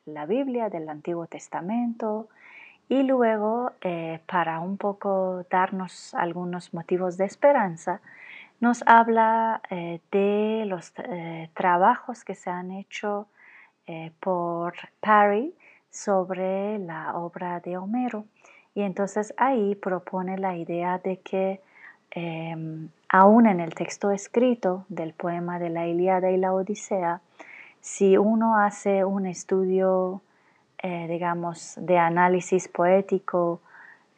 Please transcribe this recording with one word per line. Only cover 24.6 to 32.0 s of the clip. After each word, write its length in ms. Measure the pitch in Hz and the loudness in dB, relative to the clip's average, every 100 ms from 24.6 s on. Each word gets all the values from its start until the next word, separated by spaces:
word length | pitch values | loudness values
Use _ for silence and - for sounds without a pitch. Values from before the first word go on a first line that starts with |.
| 185 185 - | 0 -2 -6
del 240 | 170 160 | -8 -8
poema 460 | - 175 170 175 175 | -6 -6 -4 -4 -4
de 120 | 170 | -4
la 160 | 165 170 | -4 -2
Ilíada 440 | 170 185 185 185 | 0 2 2 2
y 60 | 185 | 2
la 160 | 185 | 2
Odisea, 680 | 190 190 208 - 196 170 175 _ - - - - _ | 0 -2 -6 -6 -2 -2 -4 _ -20 -20 -20 -20 _
si 360 | - - 196 190 | -12 2 6 6
uno 420 | 202 226 226 214 | 6 2 4 4
hace 460 | 208 208 202 196 | 2 0 0 2
un 220 | 190 196 185 | 2 -2 -4
estudio, 960 | 175 - 190 185 185 185 185 185 196 - _ _ _ _ - | -8 -2 0 2 2 2 2 0 -4 -14 _ _ _ _ -12
eh, 240 | 185 170 165 | -8 -6 -6
digamos, 640 | 170 175 170 170 165 - - | -4 -2 -2 -4 -8 -14 -8
de 220 | 165 | 2
análisis 680 | 175 | 4